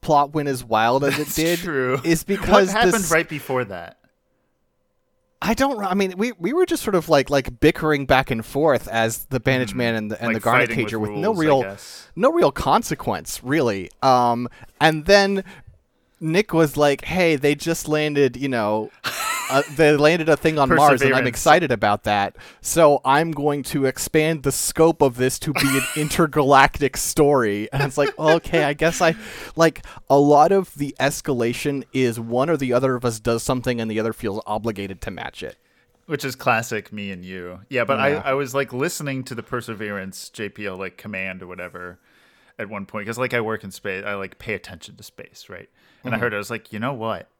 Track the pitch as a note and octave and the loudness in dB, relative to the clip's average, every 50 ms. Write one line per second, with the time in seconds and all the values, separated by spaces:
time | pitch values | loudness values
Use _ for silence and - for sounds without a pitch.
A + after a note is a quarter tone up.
0 | - - D#3 C#3+ C#3+ C#3+ D3 D#3 D3 C#3+ C3+ B2 B2 A2+ A2 A2 A2+ A#2 B2 C3+ | 0 2 2 2 2 2 -2 -4 -2 -2 -4 -4 -4 0 2 2 4 4 2 2
1 | C#3 C#3 C3+ D3 D3+ C#3+ - - D#3 E3 F3 E3+ F3 F3+ D#3 C3+ B2+ B2+ B2+ C#3 | 2 0 -2 -2 -4 -6 -2 -2 0 0 0 -2 -2 -4 -2 -2 0 0 -2 -2
2 | A#2+ E3 E3 D#3+ - - G3+ G3 - - F#3 G3+ G3 F#3 F#3 A3 A#3+ - - A3+ | 0 0 0 0 0 -4 -4 -4 0 4 4 4 4 4 2 2 2 2 2 2
3 | F#3+ D#3 E3 D#3+ E3 - D#3+ C#3+ - - C3+ B2+ B2 G2 G2 F2 E2 - - _ | 0 2 2 2 2 0 -6 -12 -6 -4 -2 -2 -2 -4 -8 -10 -10 -12 -16 _
4 | _ _ _ _ _ _ _ _ _ _ _ _ _ _ _ _ _ _ _ _ | _ _ _ _ _ _ _ _ _ _ _ _ _ _ _ _ _ _ _ _
5 | _ _ _ _ _ _ _ _ - F3 A3+ G#3+ C#4 C#4 C#4 G#3+ G3+ F#3+ F3+ G3 | _ _ _ _ _ _ _ _ -2 -2 0 0 0 -2 0 -4 -4 -2 0 0
6 | G3 F#3+ F#3 F3+ G#3 B3 A#3 _ E3+ F#3+ C4+ F4 F#4 F4 E4+ - - - G3+ F3+ | -2 -2 -2 -4 -4 -4 -4 _ -6 -4 0 0 0 0 -2 -4 -2 0 0 0
7 | D#3 D#3+ D#3+ C#3+ C3+ - C#3+ C#3 C3 - B2 - - D3+ - - - D#3 D3+ C#3+ | 2 4 4 4 4 2 0 -2 -2 -2 -6 2 2 2 2 2 0 0 0 0
8 | C#3 C3 C#3+ B2+ C3+ - C3+ A2+ A2 - - C#3 D3+ D#3+ C#3 A#2 - - G2 A2+ | 2 2 2 2 2 0 -4 -4 -4 -6 -4 0 2 2 2 2 0 -2 -2 0
9 | A2+ A2+ A2+ - - - C3 B2+ - - C3 B2+ B2+ G#2+ G2 B2+ B2 A#2 A2+ A2+ | 0 0 -2 -6 -10 -6 -6 -4 0 0 0 0 0 -4 -4 -2 -2 -2 -2 -2
10 | G#2+ G#2+ G#2+ - A2+ A#2 A2+ A2 - A#2 A#2 B2 A#2+ A#2 A#2 A2+ A#2 G#2+ A2+ A2 | -4 -6 -8 -6 -4 -4 -4 -2 0 2 2 2 2 0 0 -4 -4 -4 -2 -4
11 | G#2+ G#2 G#2 - E3 G#3 A3+ F#3 D#3 D#3 C#3+ C3+ A#2+ G2 G2 G2+ - - - - | -4 -4 -4 -2 -2 -2 0 0 2 4 4 2 2 -2 -8 -12 -16 -20 -20 -20
12 | - - - - G3+ C4+ E4 E4+ A3+ D3 - - - C#3 C#3+ A3 A#3+ - D#3 - | -20 -16 -6 0 0 2 4 4 2 2 2 0 0 2 2 2 2 -2 -8 -6
13 | - - G#2+ E2+ D#2+ - - - - B2 C#3 E3 C#3 A#2+ G#2 G2 F#2 - - _ | -4 -4 -4 -4 -6 -10 -12 -10 -4 -2 0 0 2 0 0 -2 -6 -10 -10 _
14 | - C3+ B2+ B2 B2 A#2+ A#2+ A#2 B2 A#2+ - - - - _ _ C#3+ D#3+ D#3 D#3 | 2 4 4 6 4 4 2 0 -4 -8 -12 -16 -20 -20 _ _ 2 2 2 2
15 | D3+ E3+ G3 G3+ G3 G3 G3+ G3 F#3+ - - - - - - _ _ _ _ _ | 2 4 4 6 6 4 0 -2 -6 -8 -16 -20 -20 -20 -20 _ _ _ _ _
16 | _ _ _ _ - D#3 D#3+ F#3 G#3+ - - D#3+ E3 D3 - D3 D3 D3 C#3 C3+ | _ _ _ _ -6 -2 0 0 0 0 2 2 2 2 2 2 2 2 2 0
17 | - - D#3 F#3 F3+ E3+ D#3 C#3 C3+ D3 D3 C#3+ - E3 E3 - - - D3+ D3+ | -4 -6 -2 0 2 2 2 2 2 0 0 0 -2 -4 -4 -4 -2 -2 -2 0
18 | D3+ D3+ D3 C#3+ C#3 C3 B2 B2 C#3 C#3 B2+ A#2 G#2+ G#2 G#2+ G#2+ A2 - _ - | 0 0 2 2 2 2 2 -2 -4 -2 -2 0 0 0 0 -2 -4 -6 _ -12
19 | - - - - - - - - - - C3 C3+ D3 D3+ D3 C3 D#3+ D3 D3+ C#3+ | -10 -10 -8 -6 -6 -6 -6 -6 -4 0 0 0 0 0 2 4 4 6 6 6
20 | D3 D3+ E3 F3 D#3+ D#3 D#3 C#3+ - D#3+ D#3+ D3+ C#3 C3+ F3 D#3 D3 D3 C#3+ A#2+ | 6 4 4 4 4 2 2 4 2 0 2 2 2 4 6 6 8 6 6 6
21 | C#3 C#3 C3 C3 B2 A#2 A#2+ - - D#3+ D3+ E3 E3+ C#3 B2 G#2+ A2 G#2 G#2 G#2 | 4 2 2 2 2 0 -2 0 4 6 6 6 6 2 0 0 2 2 2 0
22 | _ A2 G#2 G2+ G2+ F#2+ - - - - - _ - - - D#3+ E3 D3 D3 C3+ | _ 0 0 0 0 -2 -4 -12 -20 -20 -20 _ -8 -4 0 0 2 2 2 0
23 | _ C3 C3+ D3 E3 E3 D#3+ C#3 C#3+ D3+ C#3+ D3 C3 - - D3 C3+ C3 B2+ - | _ 0 0 2 0 -2 -4 -2 -2 -2 -2 -2 -6 -6 -4 -2 -2 -2 -2 -4
24 | - - - D#3+ D3+ D#3+ E3 D3+ C3 C#3 - - - - - - D#3+ E3 D#3+ _ | -10 -2 0 0 0 0 -2 -2 -2 -4 -4 -2 -4 -6 2 4 4 4 4 _
25 | D3 C#3 A#2+ A#2+ B2 C3 - - - D#3 C#3 - - C#3 C3+ C3+ B2+ - - D#3 | 2 0 2 0 -2 -2 -2 -2 -6 -4 -2 0 0 2 0 0 -2 -2 -4 -4
26 | D3+ D3+ - - E3+ D3+ C3+ D3+ C#3+ C3+ C#3+ C3+ C3+ C#3+ - - C#3+ C3 - - | -4 -4 0 0 0 2 2 0 4 6 8 8 8 6 4 0 -2 -2 -2 -2
27 | - - - - D3+ C#3+ D3 C3+ A#2+ G#2+ G2+ G#2 G#2+ - - C3+ D3 C#3+ C3 - | -6 -4 2 4 4 6 6 4 4 2 0 -2 -4 -4 -2 -2 -2 -2 0 0
28 | C#3+ C#3 C3+ - D3+ D#3 D#3+ E3 - - - E3 D3+ C#3+ D3 D3 D#3 E3 E3 - | 0 0 0 0 2 4 4 2 2 0 0 0 0 0 0 0 0 0 2 2
29 | F3+ E3 E3 - - - - - - - - - E3 E3 D#3 - - - - - | 2 2 2 0 -8 -16 -16 -16 -16 -12 0 4 4 4 4 0 -16 -18 -20 -20
30 | - _ C3+ C#3+ C#3+ C#3+ D3 D3 D3+ F3 G3 G3 F#3 - - C#3+ C#3+ C#3+ C3 _ | 0 _ 4 6 6 8 8 6 6 6 4 2 0 -2 -6 -8 -8 -8 -4 _
31 | C3 C#3 C#3 - - - C#3 A#2+ A#2 A#2 A#2 - - D3+ C#3 C#3 - _ _ C3 | -2 -2 -2 -2 -4 -4 -2 0 0 -2 -2 -2 -4 -4 -4 -4 -8 _ _ 0
32 | C3 B2 A2+ A#2 A#2 A2+ A#2 B2 C3 D#3+ E3+ C#3+ C#3 B2+ A#2+ B2 C3 C3 B2+ B2 | 0 0 0 -2 -8 -4 0 0 2 2 0 -2 0 0 0 2 2 2 -2 0
33 | B2 B2 A2+ A2 G#2+ - A#2 A#2 - - C3+ B2+ B2 C3 B2 A#2 A2+ A2 A2 G#2+ | -2 -4 -4 -2 _ -2 -2 -2 0 -2 -2 -2 -2 -4 -4 -2 -4 -4 -2 -2
34 | G#2+ A2+ A2 - - A2 G2 G#2+ - - G#2+ A2 G#2 A2+ A2 F#2+ G2 F#2+ F#2+ F2+ | -2 -2 -4 -4 -6 -6 -6 -6 -6 -6 -6 -4 -4 -4 -6 -6 -8 -10 -10 -10
35 | - - F#2+ G#2 - - - - - B1+ - _ _ _ _ _ _ _ _ _ | -10 -12 -10 -10 -12 -12 -12 -12 -14 -14 -14 _ _ _ _ _ _ _ _ _
36 | _ - D#3 C#3+ - C#3 B2 - - C#3 A#2+ A2+ A2+ - A#2 G#2+ G2+ - - G#2+ | _ -8 -8 -6 -6 -6 -8 -4 0 0 0 0 0 -4 -6 -8 -8 -10 -14 -12
37 | G2+ G2 G2 F2+ F2+ F#2 F#2 F#2 F2 F2+ F2+ F#2 G2 _ C#3 B2 A#2 G#2+ C3+ B2 | -10 -10 -10 -12 -12 -14 -12 -12 -12 -12 -14 -16 -16 _ -2 -2 0 0 0 0
38 | C3 C#3 D3 D3+ - C#3 C3+ C#3 C#3+ B2+ B2 C#3 C#3 - B2 B2 C#3 F3 - - | 2 0 0 0 -2 -2 -2 -2 -2 -2 -2 -4 -4 -4 -4 -4 -4 -4 -4 -6
39 | D#3 C#3+ C3+ C3 B2+ - B2+ A2+ G#2+ - - A#2+ A2+ - A2+ G2 A2 G#2 G2+ G2 | -8 -6 -6 -6 -8 -8 -10 -12 -10 -8 -8 -8 -8 -8 -10 -8 -8 -8 -8 -8
40 | F#2+ F#2+ F2+ - - - _ - A2 G2+ - - G#2+ G2+ F#2 F#2 F#2+ F#2 _ - | -8 -10 -12 -14 -18 -16 _ -10 -10 -10 -10 -8 -10 -10 -8 -8 -10 -10 _ -14
41 | - G#2 G#2 F#2+ F#2+ F#2+ F#2 F#2 F#2+ F2+ F2+ F2+ F2+ F2+ - F2 F2+ F2+ F2+ _ | -14 -10 -8 -8 -8 -8 -10 -12 -14 -16 -14 -12 -12 -14 -12 -14 -14 -14 -16 _
42 | _ _ _ _ _ _ _ _ _ _ _ - A2+ G2 G#2+ G2+ G2 - - G#2+ | _ _ _ _ _ _ _ _ _ _ _ -12 -12 -10 -10 -12 -12 -10 -10 -10
43 | G#2 G#2 A2+ A#2 B2+ B2+ - A#2+ A2+ A2 A2 G#2 - G2+ F2+ - _ G#2 F#2+ F#2 | -8 -8 -6 -4 -4 -2 -2 -2 -2 -2 -4 -6 -8 -12 -16 -10 _ -8 -8 -6
44 | G2 G#2 G2+ G2 G2 F#2+ - _ - A#2 G#2+ F#2+ - - - D#2+ - - - - | -6 -8 -8 -8 -8 -10 -14 _ -10 -8 -8 -8 -8 -14 -18 -18 -20 -20 -20 -20
45 | F#2+ - _ - - - _ - - _ G2 F2 G2+ _ _ _ _ _ _ _ | -20 -20 _ -20 -20 -20 _ -20 -20 _ -18 -20 -20 _ _ _ _ _ _ _
46 | _ B2+ A#2+ A2 A#2+ A#2+ G#2+ G2+ G2+ - A#2+ A2 - - - G#2+ A2 C3 C#3+ A#2+ | _ -6 -4 -2 -2 -2 -2 -2 -6 -6 -8 -10 -10 -12 -10 -6 -6 -6 -6 -6
47 | A2 A2+ G#2+ F2 - _ _ | -4 -6 -6 -6 -8 _ _